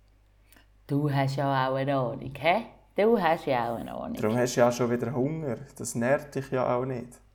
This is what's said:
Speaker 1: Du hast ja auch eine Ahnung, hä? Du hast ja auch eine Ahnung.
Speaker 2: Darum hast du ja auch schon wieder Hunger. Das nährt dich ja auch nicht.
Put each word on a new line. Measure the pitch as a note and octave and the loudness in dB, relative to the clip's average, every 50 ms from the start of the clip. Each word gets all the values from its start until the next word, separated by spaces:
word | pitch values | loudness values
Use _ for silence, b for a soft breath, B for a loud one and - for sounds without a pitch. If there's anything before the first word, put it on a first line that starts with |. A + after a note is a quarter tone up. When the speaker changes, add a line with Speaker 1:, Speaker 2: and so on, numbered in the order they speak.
| _ _ _ _ _ _ _ b b b b b b b _ _ _ - | _ _ _ _ _ _ _ b b b b b b b _ _ _ -4
Speaker 1:
Du | C#3+ C#3+ D3 D3 | -2 0 0 0
hast | C3+ C#3 C#3 C3+ C3+ C#3+ | 2 2 2 0 0 0
ja | C#3+ C#3 C#3 C3+ C3 C3 | 0 0 2 2 0 0
auch | C3 | 0
eine | C3+ C3+ C#3 C#3+ | 0 0 0 0
Ahnung, | C3+ B2+ A#2 A2+ - C3 C3+ C3+ - | 0 0 -2 -4 -6 -10 -12 -10 -2
hä? | - E3 F3+ A3 A#3 - - - _ _ - - | 0 2 2 2 0 -6 -16 -20 _ _ -2 2
Du | G3 A3 A#3 G#3+ | 4 4 4 4
hast | F3+ D#3+ D#3+ - - | 4 2 2 2 0
ja | D3+ C3 A#2+ A#2 A#2 A#2 | 0 0 0 0 -2 -2
auch | G#2+ | -4
eine | C#2+ - A#2+ | -6 -8 -8
Ahnung. | - B1+ - - | -10 -8 -8 -6
Speaker 2:
Darum | B2+ B2 G#2+ A2+ B2 | -2 0 0 2 2
hast | A#2+ A#2+ - C3+ | 0 0 4 4
du | |
ja | A#2+ B2 | 4 4
auch | A#2+ | 6
schon | A#2+ B2+ A#2 | 2 0 0
wieder | A#2+ A#2+ A#2+ A#2 - | 0 0 -2 -2 -2
Hunger. | - B2+ C#3+ D#3+ D#3+ D#3+ C#3 A#2 - - - - - | -2 -2 -2 -2 -4 -4 -6 -6 -6 -8 -16 -14 -12
Das | B2 - - | -10 -6 -4
nährt | A#2+ A#2 B2 C#3 C#3+ C#3+ - - | -2 2 2 2 2 0 -4 -8
dich | C#3 C3+ - | -8 -6 -2
ja | - B2+ C3 - B2 | -2 0 0 2 0
auch | B2 B2+ | 0 -2
nicht. | C3+ C3 A#2+ A#2+ - - - _ _ _ | -2 -4 -6 -8 -12 -16 -20 _ _ _